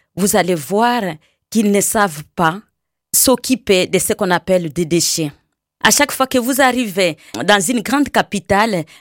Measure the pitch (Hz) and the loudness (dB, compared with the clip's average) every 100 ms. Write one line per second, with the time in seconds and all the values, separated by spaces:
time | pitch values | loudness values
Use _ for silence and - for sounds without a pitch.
0 | _ - 196 214 175 175 135 202 240 240 | _ -4 0 2 0 -2 -2 0 0 0
1 | 190 151 _ _ - 214 208 202 190 - | -4 -8 _ _ -6 0 2 2 2 0
2 | 202 151 - - 165 185 - _ _ _ | -2 -2 -12 -2 -2 -2 -12 _ _ _
3 | _ - - 247 - 254 - 190 185 180 | _ 0 2 2 0 -4 2 0 2 -2
4 | - 214 190 175 - 185 160 156 165 170 | -2 -2 0 -2 0 -2 0 -4 -2 0
5 | - - 156 - _ _ _ _ 226 - | -2 -4 -6 -8 _ _ _ _ 0 2
6 | 285 - 262 262 240 262 269 247 233 180 | 0 -2 -2 0 -2 2 2 2 -2 0
7 | 180 151 - - 160 202 170 247 202 277 | -2 -2 -10 -6 2 2 2 -2 -2 0
8 | 285 - - 202 - 196 226 185 156 - | 0 0 -2 -4 -2 0 0 -2 -6 -8